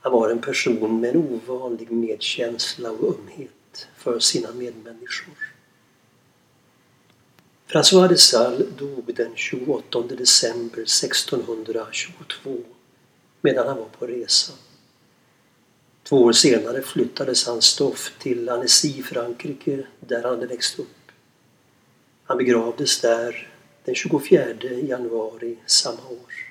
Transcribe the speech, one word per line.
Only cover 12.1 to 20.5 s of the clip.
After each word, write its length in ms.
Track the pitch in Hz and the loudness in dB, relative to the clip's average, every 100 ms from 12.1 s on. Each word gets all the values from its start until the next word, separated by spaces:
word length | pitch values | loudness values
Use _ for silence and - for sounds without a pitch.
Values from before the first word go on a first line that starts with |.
| 170 147 - 139 127 117 - _ _ _ _ _ _ | -14 -16 -12 -8 -10 -10 -20 _ _ _ _ _ _
medan 260 | 143 127 117 | 0 2 0
han 100 | 123 | -4
var 120 | 110 - | -10 -10
på 80 | 120 | -8
resa. 460 | 123 113 - - 135 _ _ _ _ _ _ _ _ _ _ _ _ _ _ | -8 -2 0 0 -10 _ _ _ _ _ _ _ _ _ _ _ _ _ _
Två 200 | - 139 | 2 6
år 80 | 120 | 6
senare 500 | 113 147 113 107 127 | 8 6 4 2 -6
flyttades 680 | 135 - 120 - 131 123 - | -4 -2 -2 -2 -2 0 -2
hans 180 | 117 - | 2 2
stoft 480 | - 139 - - - | 2 -2 -2 -12 -10
till 300 | 139 120 117 | -4 -4 -2
Annecy 500 | 120 123 - 151 135 | -4 2 2 2 -4
i 40 | |
Frankrike, 840 | 135 123 120 120 - 135 - 139 135 _ | -8 -6 -6 -8 -10 -6 -4 -4 -8 _
där 240 | - 120 | -6 -4
han 80 | 120 | -2
hade 160 | 120 | -4
växt 320 | 127 | -4